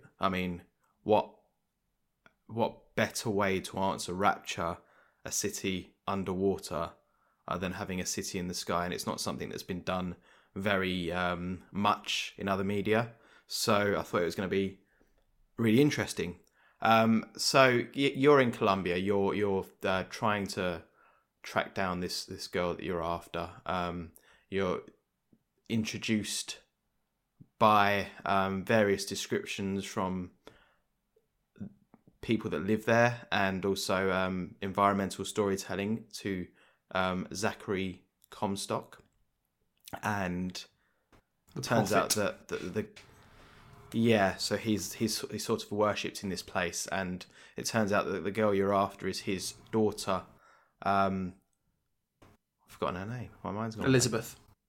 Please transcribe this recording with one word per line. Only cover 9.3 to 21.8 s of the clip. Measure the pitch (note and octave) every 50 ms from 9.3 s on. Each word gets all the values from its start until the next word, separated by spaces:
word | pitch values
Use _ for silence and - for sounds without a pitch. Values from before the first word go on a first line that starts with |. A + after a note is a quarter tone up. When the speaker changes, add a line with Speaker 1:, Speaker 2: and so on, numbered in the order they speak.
| D2+ - E2 -
Speaker 1:
that's | - - -
been | - F#2+ F2+ -
done | - F#2 F#2 F2+ F2 E2+ - _ _ _ _ _ _ -
very, | G2 F#2+ G#2 G2+ F#2+ F#2+ F#2 F#2 F#2 F2 D#2+ F2
um, | F2+ F2+ F2+ F2+ E2+ F2 F2+ F#2 F2 - -
much | - F#2+ G#2 G#2 - - - - - - - - - -
in | F#2+ G2
other | G2 F#2+ G2
media. | G2 G#2 G#2 F#2 G#2 G#2+ A2 A#2+ A#2+ - - - - - - _
So | - - - - A#2+ G#2+ G2+ G#2 G2+ F#2+ D#2+
I | E2
thought | - - G#2 F2
it |
was | E2+ E2+
gonna | - G2 F2+
be | - G2 G2 F#2+ F#2+ - _ _ _ _ _ _ _ _ _ _ _ _ _ _ _ -
really | A2+ A2+ G#2+ B2 D3
interesting. | D3 - A#2+ G2 - - - E2+ F2 F2 - _ _ _ _ _ _ _ _
Um, | - A2 A2+ A2+ A2+ A2+ A2+ A2 - - -
so | - - - - C#3 C3 C3 B2 A#2+ A#2 - -
y-, | C3+ C#3 C#3 -
you're | C3+ C3+ D3 D3 C#3
in | C3 A#2 A#2
Colombia. | - A#2 G#2 F#2+ F#2+ F2+ F2+ F2
You're, | F#2 F#2+ G2+ G2+ G2 G2 G2 -
you're, | G2 G#2 G2+ G2 F#2+ F2 - - _ -
uh, | G2 F#2+ F#2+ F2+ -
trying | - - A#2+ G#2+ G#2 G#2 G2 F#2
to | - G#2+ F#2 F2+ E2+ E2 - - _ _ _ _ _ _ _ _ _ _ -
track | - - G#2 - - -
down | G2+